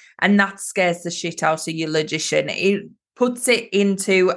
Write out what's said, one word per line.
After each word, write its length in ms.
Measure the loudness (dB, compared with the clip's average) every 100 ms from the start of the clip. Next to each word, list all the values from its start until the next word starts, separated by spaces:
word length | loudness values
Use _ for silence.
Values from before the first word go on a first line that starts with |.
| -20 0
And 220 | 4 4
that 200 | 2 -4
scares 420 | -6 0 0 0
the 80 | -6
shit 320 | -6 -8 -2
out 260 | -2 0 -4
of 60 |
your 160 | -6 -2
logician. 580 | -2 -2 -4 -2 -2 -2
It 360 | -2 0 0 -4 -20 _ -2
puts 320 | -2 0 0
it 200 | 0 0
into 600 | 2 2 2 2 4 4